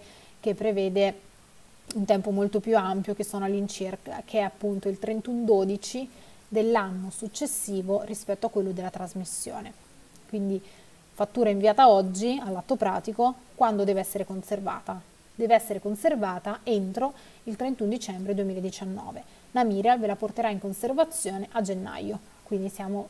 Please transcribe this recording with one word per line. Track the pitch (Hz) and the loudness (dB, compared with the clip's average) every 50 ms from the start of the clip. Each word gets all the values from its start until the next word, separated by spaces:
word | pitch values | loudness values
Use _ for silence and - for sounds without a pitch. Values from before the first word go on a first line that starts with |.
| - - - - - - - - | -2 -8 -20 -20 -20 -20 -16 -6
che | - 220 196 | -2 -2 -2
prevede | - 214 220 208 196 190 190 185 202 196 196 196 - - - - - - - - - - - - - - - - | 0 0 0 2 2 0 2 4 4 4 2 2 -4 -14 -20 -20 -20 -20 -20 -20 -20 -20 -20 -20 -20 -14 -8 -4
un | 220 196 | -2 2
tempo | 202 208 190 196 214 | 2 2 2 2 0
molto | 196 196 202 202 208 208 | 0 2 2 2 0 0
più | - 226 226 214 | 2 4 4 4
ampio, | 185 185 185 196 190 - 202 | 4 2 -2 -2 -2 -4 -4
che | 208 208 | -4 -4
sono | - - 202 196 | -6 -4 -4 -2
all'incirca, | 190 202 202 202 196 - - 190 185 185 - - - - 208 - | -2 0 -2 -2 -4 -4 -6 -6 -6 -8 -10 -10 -12 -12 -12 -10
che | - - 220 | -2 0 0
è | 202 | 0
appunto | 190 - - 208 208 202 196 - 202 | 0 -2 -4 -4 -2 -2 0 -2 -2
il | 190 190 | -2 -2
trentuno | - 220 220 220 - 247 240 240 233 | -2 -4 -4 -4 -4 -4 -2 0 4
dodici | 220 214 196 190 196 202 202 - - - 254 262 247 - - - - - - - - | 4 6 6 6 2 0 -2 -4 -8 -8 -8 -8 -8 -12 -20 -20 -20 -20 -20 -12 -2
dell'anno | 208 220 220 226 233 220 196 190 185 185 185 190 | 0 2 2 4 4 2 2 0 -4 -6 -6 -8
successivo | - - 226 208 - - 294 269 - - - - 196 190 185 190 196 202 202 | -8 -10 -10 -10 -6 -6 -4 -4 -4 -4 -4 -4 -4 -4 0 0 0 0 0
rispetto | 208 214 - - - 196 - - | -4 -10 -10 -4 -4 -4 -2 -2
a | 226 | -2
quello | - 208 190 196 | 0 0 0 0
della | 180 185 185 185 | -2 -4 -6 -6
trasmissione. | - 185 185 170 - 190 180 - - - - 247 - - 208 - - - - - - - - - - - - - | -6 -8 -10 -8 -6 -8 -8 -6 -6 -8 -8 -8 -8 -10 -12 -12 -16 -20 -20 -20 -20 -20 -20 -20 -20 -20 -14 -8
Quindi | - 208 196 196 196 190 - - - - - - - - - - - | -4 -2 -2 0 -2 -2 -4 -10 -20 -20 -20 -20 -20 -20 -20 -14 -4
fattura | - 208 - - 247 233 214 | -4 -4 -2 2 2 2 4
inviata | 202 196 196 214 208 277 269 247 | 4 4 4 4 8 10 10 10
oggi, | 208 196 190 190 185 190 220 240 254 277 | 10 8 6 2 0 -2 0 0 0 -2
all'atto | 254 196 190 180 - - 269 | -2 -4 -6 -6 -2 -2 0
pratico, | 220 214 190 185 185 - 226 208 233 240 254 254 - - - - | 0 2 0 0 -2 -4 -4 0 2 2 2 2 0 -12 -10 0
quando | - 247 226 214 202 202 | 2 4 4 4 2 2
deve | 196 196 190 | 2 2 0
essere | 190 - - 202 185 | 0 -2 -4 -4 -4
conservata? | - 190 190 190 - 208 196 196 180 180 180 - - 185 185 - - - - - - - | -6 -6 -10 -6 -6 -6 -4 -4 -6 -6 -6 -8 -8 -10 -10 -10 -18 -20 -20 -20 -16 -6
Deve | - 233 220 233 | -2 4 6 6
essere | 214 220 - 208 190 | 4 4 2 -6 -4
conservata | - 208 214 208 - 330 311 233 202 185 180 180 - 202 214 - - | -2 -4 -2 2 2 2 2 2 0 -2 -2 -4 -6 -6 -8 -6 -2
entro | 247 226 202 190 185 190 240 254 277 285 - - - - - - | 0 0 2 0 0 -2 -2 -2 -2 -4 -6 -20 -20 -20 -14 -10
il | 233 214 | -10 -6
trentuno | - 254 262 262 - 220 202 | -4 -4 -4 -2 -2 -2 -2
dicembre | 233 240 - - 190 185 190 202 202 | -2 -2 -4 -8 -8 -8 -4 -4 -2
duemiladiciannove. | 196 202 196 185 185 185 185 180 - 202 190 190 202 - - - - - - - - - - | -2 -2 -2 -2 -4 -4 -6 -6 -6 -8 -8 -8 -8 -10 -12 -12 -14 -14 -18 -20 -20 -16 -4
La | - 254 247 | 0 2 2
Mirial | 220 196 196 202 240 247 247 | 2 2 2 4 4 4 4
ve | 214 202 | 2 -2
la | 202 | -2
porterà | - 220 208 214 - 226 220 | -2 -4 -6 -2 -2 -2 -2
in | 202 190 | -2 -2
conservazione | 202 196 190 - - 240 262 302 320 320 320 - - 190 190 196 202 - | -4 -6 -6 -4 -2 -2 2 2 2 2 0 -6 -4 -4 -4 -6 -8 -4
a | - 233 | -2 -2
gennaio, | 208 185 190 185 190 - - - 196 202 214 202 - - - - - | -2 -2 -2 -4 -6 -8 -8 -8 -6 -6 -8 -8 -10 -16 -20 -18 -8
quindi | - 214 190 190 196 | -4 -4 -2 -2 -4
siamo | - - 196 190 202 202 202 - | -6 -8 -8 -6 -6 -6 -6 -10